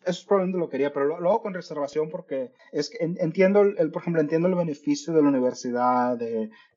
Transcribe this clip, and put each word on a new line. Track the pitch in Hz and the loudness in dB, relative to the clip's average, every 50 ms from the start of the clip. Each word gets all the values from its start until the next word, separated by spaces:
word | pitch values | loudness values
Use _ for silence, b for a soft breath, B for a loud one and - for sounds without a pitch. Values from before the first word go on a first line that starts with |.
| - | -6
es | 180 175 - - | -6 -6 -4 -2
probablemente | - 202 196 185 185 185 180 | 0 2 2 2 0 -2 -2
lo | 165 - | -4 -2
que | - | -2
haría, | 127 139 143 143 | -2 -2 0 0
pero | 143 139 | 0 0
lo, | 147 160 175 | 0 -2 0
lo | 175 175 | 0 0
hago | 214 226 | 0 0
con | 226 208 185 | 0 -6 -10
reservación | 180 165 - 160 147 143 135 - 156 156 165 | -10 -10 -8 -6 -6 -6 -4 -2 -4 -4 -4
porque | 180 175 - - 143 135 127 120 b b b b | -6 -12 -8 -6 -6 -6 -6 -8 b b b b
es | b 147 147 - | b -4 -4 -4
que | - - 170 | -4 -4 -4
en-, | 170 175 180 | -4 -2 -2
entiendo | 180 160 160 190 185 190 202 208 | -2 -2 4 4 4 6 6 6
el, | 202 202 196 | 4 4 4
el, | - 165 151 | 0 -2 0
por | 165 175 | -2 -4
ejemplo, | - 175 170 160 | -4 -2 0 0
entiendo | 151 147 160 160 175 | 0 2 0 2 2
el | 185 180 | 2 2
beneficio | 175 170 160 143 - - 147 147 143 - 170 165 | 0 -2 -2 -4 -6 -2 -2 -2 -2 -2 0 2
de | 156 | 4
la | 143 143 | 4 4
universidad, | 139 131 123 123 120 - - 127 120 120 123 123 123 123 123 123 123 | 4 2 0 0 -2 -4 -6 -4 -2 0 2 2 2 2 2 0 -2
de | 117 120 113 117 110 110 110 B B B B B | -2 -4 -4 -4 -4 -4 -6 B B B B B